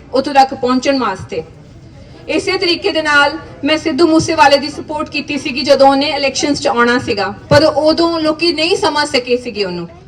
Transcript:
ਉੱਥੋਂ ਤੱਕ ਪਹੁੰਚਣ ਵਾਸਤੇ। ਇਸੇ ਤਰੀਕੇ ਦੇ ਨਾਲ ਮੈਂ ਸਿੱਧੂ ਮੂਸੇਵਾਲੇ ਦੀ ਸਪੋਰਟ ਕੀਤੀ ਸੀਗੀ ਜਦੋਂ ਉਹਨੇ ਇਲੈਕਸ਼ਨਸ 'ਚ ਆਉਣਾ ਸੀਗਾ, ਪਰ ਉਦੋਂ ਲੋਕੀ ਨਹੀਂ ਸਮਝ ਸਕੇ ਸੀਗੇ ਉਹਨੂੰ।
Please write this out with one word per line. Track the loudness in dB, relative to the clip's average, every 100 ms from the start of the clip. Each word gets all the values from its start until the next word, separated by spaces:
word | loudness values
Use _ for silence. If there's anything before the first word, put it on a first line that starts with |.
| -4
ਉੱਥੋਂ | -4 2
ਤੱਕ | 2 2
ਪਹੁੰਚਣ | 0 -2 0 0 0
ਵਾਸਤੇ। | -2 -4 -8 -10 -10 -16 -20 -20 -20 -20 -20 -16 -6
ਇਸੇ | -4 -2 -2
ਤਰੀਕੇ | -2 -2 -2
ਦੇ | -2
ਨਾਲ | 2 2 2 0 -10 -8
ਮੈਂ | -2 -2
ਸਿੱਧੂ | -2 2 4
ਮੂਸੇਵਾਲੇ | 4 2 4 6 4
ਦੀ | 0
ਸਪੋਰਟ | -10 -8 -8 -6
ਕੀਤੀ | -8 -6 -6
ਸੀਗੀ | -6 -4
ਜਦੋਂ | 0 4 4
ਉਹਨੇ | 2 0
ਇਲੈਕਸ਼ਨਸ | -2 -4 -2 -2 -2
'ਚ | 0
ਆਉਣਾ | 2 2 0
ਸੀਗਾ, | -2 -4 -4 -8 2
ਪਰ | 4
ਉਦੋਂ | 4 2 2 2 0 0
ਲੋਕੀ | -2 0 0
ਨਹੀਂ | 0 0 0
ਸਮਝ | 0 -2 -2
ਸਕੇ | -2 0 -2
ਸੀਗੇ | -2 -6
ਉਹਨੂੰ। | -6 -6 -10 -14